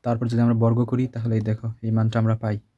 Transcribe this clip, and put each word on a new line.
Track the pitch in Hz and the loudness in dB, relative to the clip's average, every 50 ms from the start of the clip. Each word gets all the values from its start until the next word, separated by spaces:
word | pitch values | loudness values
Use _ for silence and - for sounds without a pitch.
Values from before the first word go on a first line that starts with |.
তারপর | _ 123 120 113 123 | _ -2 -2 -2 -2
যদি | 117 120 113 | 0 2 2
আমরা | 120 117 117 | 4 4 4
বর্গ | 113 113 113 113 117 123 | 4 4 2 2 2 0
করি, | 113 127 123 131 | 0 0 -2 -2
তাহলে | 127 - 113 110 117 110 | -4 -6 -6 -4 -2 -2
এই | 110 | 0
দেখো, | 104 110 110 110 - 113 110 - | 0 -2 -4 -4 -6 -10 -10 -6
এই | - 113 | -4 -2
মানটা | 110 110 113 113 110 120 | 0 2 0 2 2 2
আমরা | 110 113 110 | 2 2 0
পাই। | 110 - 110 104 101 _ _ _ | -2 -2 -4 -4 -6 _ _ _